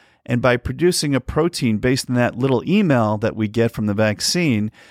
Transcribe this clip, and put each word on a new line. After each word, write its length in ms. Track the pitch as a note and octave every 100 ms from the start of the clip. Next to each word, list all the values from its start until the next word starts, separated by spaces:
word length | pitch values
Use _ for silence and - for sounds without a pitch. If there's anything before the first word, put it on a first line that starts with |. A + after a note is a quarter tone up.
| _ _ -
And 140 | B2
by 160 | B2+ A#2+
producing 580 | - C3 F3 F3 D3+
a 60 | C3+
protein 560 | - - E3+ - C3 G#2+
based 320 | B2 C3 -
on 80 | B2
that 220 | B2 G#2+
little 280 | C3+ B2 -
email 520 | F#3+ G3 C3 G#2+ G#2+
that 180 | G#2+ G#2
we 100 | G#2+
get 260 | A2 A2+
from 140 | - G#2+
the 80 |
vaccine, 760 | G2+ A2 G#2 - F3 E3+ A2+ G#2+ - -